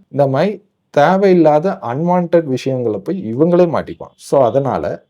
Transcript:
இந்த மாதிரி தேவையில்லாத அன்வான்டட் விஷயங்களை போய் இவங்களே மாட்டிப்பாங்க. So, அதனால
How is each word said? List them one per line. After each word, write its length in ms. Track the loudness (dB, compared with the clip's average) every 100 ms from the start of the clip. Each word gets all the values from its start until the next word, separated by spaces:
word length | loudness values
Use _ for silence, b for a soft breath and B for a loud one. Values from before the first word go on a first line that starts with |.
| _
இந்த 180 | -2 0
மாதிரி 360 | 0 -2 -4 _ _ _
தேவையில்லாத 920 | 0 2 4 4 4 4 4 0 -6
அன்வான்டட் 640 | -6 -4 -2 -2 0 0
விஷயங்களை 560 | 0 -4 -4 -4 -4 -4
போய் 340 | -6 -8 -6
இவங்களே 320 | 0 2 2 2
மாட்டிப்பாங்க. 480 | 0 -6 -12 -18 _
So, 280 | -2 2
அதனால 640 | 2 2 -2 -4 -4 -8